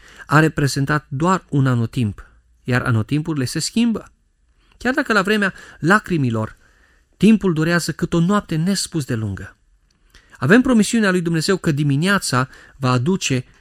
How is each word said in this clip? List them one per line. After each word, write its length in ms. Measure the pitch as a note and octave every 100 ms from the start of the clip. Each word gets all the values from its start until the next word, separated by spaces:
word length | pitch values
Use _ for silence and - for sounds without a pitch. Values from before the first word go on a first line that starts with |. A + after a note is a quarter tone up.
| - - -
a 120 | C#3+
reprezentat 680 | D#3 - C#3+ C#3 C#3 D3+ -
doar 360 | C3 E3 F#3 -
un 180 | D3+ C3+
anotimp, 600 | B2 A2+ - A2 G2 - _ _ _
iar 180 | - B2
anotimpurile 640 | B2+ A2+ G#2+ D3 D3+ D#3
se 140 | B2 D#3+
schimbă. 540 | - - A#3 G#3 - _ _ _ _ _ _ -
Chiar 160 | A#3+
dacă 180 | C4 C#4
la 100 | G#3+
vremea 320 | G3 G#3+ G3 - - -
lacrimilor, 800 | D3 G#3 - F3 B2+ A2+ A2 - _ _ _ _ _ -
timpul 360 | F#3+ A3 G3
durează 400 | D#3 D#3+ F3 -
cât 200 | - E3+
o 80 | E3+
noapte 360 | E3+ G#3 - D#3+
nespus 480 | E3+ G3 - E3
de 100 | C3+
lungă. 420 | A#2 A2 F#2+ - - _ _ _ _ _ - _ -
Avem 220 | C3+ A3
promisiunea 500 | B3+ A#3 G3+ A#3 G#3
lui 100 | F#3
Dumnezeu 360 | E3+ E3 D3+ F#3+
că 140 | -
dimineața 760 | C#3+ D3 C#3 F3+ G3 - B2 C3 - - -
va 140 | C3
aduce 540 | B2+ B2+ F#3+ - C3 - _